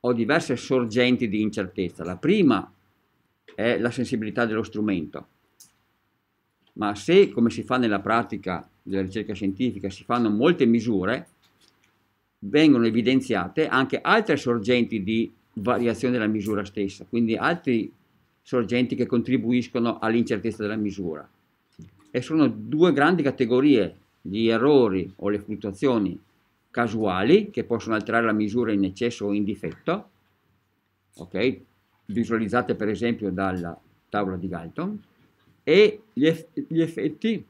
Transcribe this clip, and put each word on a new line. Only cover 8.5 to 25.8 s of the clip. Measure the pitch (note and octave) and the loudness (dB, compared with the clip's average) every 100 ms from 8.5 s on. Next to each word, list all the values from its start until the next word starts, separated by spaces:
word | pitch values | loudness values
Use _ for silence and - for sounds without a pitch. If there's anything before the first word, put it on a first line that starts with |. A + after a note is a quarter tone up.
| E2+ - _ | -8 -8 _
della | - F#2+ | -8 -6
ricerca | F#2 G#2+ G#2+ | -4 -6 -8
scientifica, | G2+ G2 F#2+ B2 G2+ F#2+ | -4 -4 -2 -4 -4 -10
si | F#2+ | -10
fanno | - A#2+ A#2 | -4 0 0
molte | G#2 C#3+ F3 | 2 2 4
misure, | B2 A#2 A2 G2+ F2+ B2 - _ _ _ _ _ _ _ _ _ _ _ | 4 2 2 0 0 -4 -8 _ _ _ _ _ _ _ _ _ _ _
vengono | G2+ C3 D#3 B2+ A2+ | 0 4 6 6 4
evidenziate | A2 A#2 C3 B2+ G#2 F2 - D#3 | 2 2 0 0 -2 -2 -2 0
anche | C3 C3 - | 0 0 -2
altre | - G#3+ G#3+ C#3+ | 2 2 2 -2
sorgenti | C3 A#2+ G2+ B2 A2+ A2+ | 0 -2 2 2 2 -2
di | F#2+ A2 A2+ _ _ | -2 -2 -2 _ _
variazione | - G#2 A#2 A#2+ G#2+ B2+ | -6 -2 0 0 0 -2
della | B2 G#2+ | 0 0
misura | G#2+ G2+ G#2 | -2 -2 -4
stessa, | G2 G#2+ G2 - - | -4 -4 -6 -6 -6
quindi | A#2 A#2 | -2 0
altri | A2+ C#3 E3+ - A#2 G2+ - _ _ _ _ | 0 -2 -2 0 -2 -2 -10 _ _ _ _
sorgenti | _ B2+ G#2+ A#2+ A#2+ | _ -2 0 0 0
che | A#2+ A#2+ | -2 0
contribuiscono | A#2+ A2+ B2+ A2+ B2 A#2+ B2 A#2 - | 0 0 -2 0 -2 -2 -2 -2 -2
all'incertezza | A2+ A2+ A2+ A2 A2 G#2 | 0 0 0 -2 -4 -4
della | G#2 A2 | -6 -4
misura. | G#2 F#2 F2 D2+ C#2+ _ _ _ _ _ E2 _ _ | -4 -4 -8 -8 -14 _ _ _ _ _ -20 _ _
E | B2 | -8
sono | A#2+ D#3+ C#3 | -2 2 2
due | G#2+ G#2+ D3+ F3+ | 2 -4 2 4
grandi | C#3 D3 F3+ | 4 2 4
categorie, | C#3 - A#2+ B2 D3 B2 F2 - _ _ | 0 0 2 4 6 4 2 -4 _ _
gli | - G2+ A2+ | -8 0 2
errori | A2+ C3+ C#3+ A2+ F#2 F2+ - | 4 6 6 6 2 -4 -4
o | G2 | -2
le | G#2 | -2
fluttuazioni | G2+ G#2 G#2 G2 | -4 -8 -8 -2